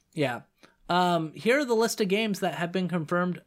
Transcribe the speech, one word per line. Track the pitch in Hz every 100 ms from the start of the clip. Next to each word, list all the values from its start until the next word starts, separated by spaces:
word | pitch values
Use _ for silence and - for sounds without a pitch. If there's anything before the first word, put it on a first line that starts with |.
| _
Yeah. | 156 135 120 - _ - _ -
Um, | 175 180 170 156
here | 143 214 277
are | 254
the | 226
list | 226 -
of | 196
games | 202 226 180
that | 175 147
have | 170
been | 185 180
confirmed | 175 151 175 180 170